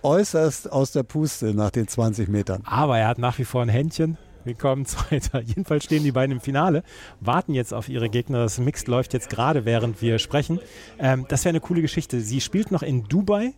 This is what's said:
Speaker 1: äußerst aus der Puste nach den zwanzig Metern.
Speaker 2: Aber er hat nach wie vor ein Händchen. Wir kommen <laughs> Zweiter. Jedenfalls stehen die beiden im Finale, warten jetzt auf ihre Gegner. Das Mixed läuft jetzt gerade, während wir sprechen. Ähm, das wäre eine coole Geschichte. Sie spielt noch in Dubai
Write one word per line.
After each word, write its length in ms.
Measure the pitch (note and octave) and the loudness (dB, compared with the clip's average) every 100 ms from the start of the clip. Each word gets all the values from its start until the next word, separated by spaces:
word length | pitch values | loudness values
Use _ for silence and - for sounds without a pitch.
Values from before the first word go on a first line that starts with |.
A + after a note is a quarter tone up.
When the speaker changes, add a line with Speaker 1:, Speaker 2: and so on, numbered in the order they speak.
Speaker 1:
äußerst 680 | C#3 E3+ G#3 E3 D#3 - - | 4 4 4 2 2 0 -2
aus 200 | C#3 C3+ | 0 2
der 100 | C#3+ | 0
Puste 520 | B2 D3+ D#3 - A2 | -2 0 -2 0 0
nach 160 | G#2 G#2 | 2 2
den 160 | A#2+ A2 | 0 -2
zwanzig 420 | - A2+ G#2 F#2+ | 2 0 2 0
Metern. 340 | G#2 G2 F#2+ | 0 0 -4
Speaker 2:
Aber 340 | - - D3 A#2+ | -2 0 2 4
er 80 | A2 | 2
hat 120 | A#2+ | 2
nach 200 | B2 A#2+ | -2 -2
wie 60 | |
vor 180 | B2 B2+ | -2 0
ein 60 | A#2+ | 2
Händchen. 500 | A2+ D#3 - D#3+ D#3+ - - | 2 0 0 -2 -2 -12 -12
Wir 100 | - | -10
kommen 300 | A#2 C#3+ C3+ | -2 0 0
<laughs> 20 | C3+ | -2
Zweiter. 540 | - - D3 - C3 | -4 -2 0 0 -4
Jedenfalls 440 | A#2 C#3+ G3 D3+ | -4 -4 0 0
stehen 180 | - D#3 | 2 2
die 100 | D3 | 2
beiden 200 | B2+ C3+ | 2 0
im 80 | B2+ | 0
Finale, 420 | - C#3 F3+ D3+ - - - - | -2 2 2 2 -2 -18 -20 -6
warten 320 | - D3 - | 0 0 2
jetzt 220 | C3+ A#2+ | -2 -2
auf 140 | A2 B2 | -6 -6
ihre 200 | C3 A#2 | -2 0
Gegner. 300 | A#2 A#2+ B2+ | -2 0 0
Das 200 | A#2 B2 | 0 0
Mixed 300 | B2+ - - | -2 -2 0
läuft 240 | B2 B2 | 0 0
jetzt 160 | B2+ - | -4 -4
gerade, 360 | - C3 D3 | 0 2 2
während 360 | A2+ A#2 A#2 G#2 | 2 2 0 -2
wir 180 | A2+ A2+ | 0 0
sprechen. 400 | - C#3+ D3 E3+ - - - - | 0 -2 0 -4 -6 -20 -20 -2
Ähm, 280 | C3+ C3 B2+ | 0 0 0
das 160 | C#3 | 0
wäre 60 | F3+ | 2
eine 100 | E3 | 0
coole 220 | - F3 | 0 0
Geschichte. 380 | D#3 - - B2 | 2 -2 -2 -4
Sie 200 | G#2+ C3 | -2 -4
spielt 320 | - F#3+ G#3+ | -2 -2 0
noch 100 | F#3 | -2
in 220 | - C3 | 0 -2
Dubai 480 | G#2+ E3 G3+ G#3 A#3+ | 0 0 2 2 0